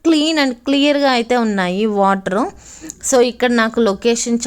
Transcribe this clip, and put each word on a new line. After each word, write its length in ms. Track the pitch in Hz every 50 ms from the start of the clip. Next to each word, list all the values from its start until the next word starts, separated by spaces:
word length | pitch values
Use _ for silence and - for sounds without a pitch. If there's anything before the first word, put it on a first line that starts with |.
| _
క్లీన్ 360 | 330 330 302 294 320 330 311
and 120 | 277 262 240 240 _
క్లియర్గా 440 | - 277 277 277 294 285 285 285 269
అయితే 240 | 254 233 233 233 247
ఉన్నాయి 480 | 247 233 220 202 196 185 180 180 196 214 220 208 202
వాటరు. 440 | 196 196 196 190 190 185 185 208 269 302 - - - - - - - 311 - - -
So, 140 | - 277 240
ఇక్కడ 300 | 240 247 - - 240 247
నాకు 280 | 240 233 226 226 233 233
లొకేషన్ 580 | 226 202 196 190 - 233 233 233 - 247 233 233 233